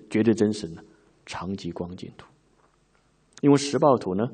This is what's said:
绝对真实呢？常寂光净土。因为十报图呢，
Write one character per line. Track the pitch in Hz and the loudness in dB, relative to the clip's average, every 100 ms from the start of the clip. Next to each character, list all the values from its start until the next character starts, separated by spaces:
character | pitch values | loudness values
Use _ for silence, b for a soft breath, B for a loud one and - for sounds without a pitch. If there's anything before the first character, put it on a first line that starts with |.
| - | -4
绝 | 110 | 2
对 | 113 | 2
真 | 104 104 | 4 2
实 | 104 82 | 0 -10
呢？ | 82 - b b b | -14 -20 b b b
常 | - - 87 | -16 -12 -8
寂 | 98 85 | -8 -8
光 | 82 87 92 | -8 -10 -10
净 | - - | -16 -18
土。 | - _ _ _ _ _ _ _ _ _ _ - | -20 _ _ _ _ _ _ _ _ _ _ 0
因 | 143 | 4
为 | 139 | 4
十 | 143 - | 2 2
报 | 151 123 | 2 2
图 | 92 | 0
呢， | 92 123 | -4 -4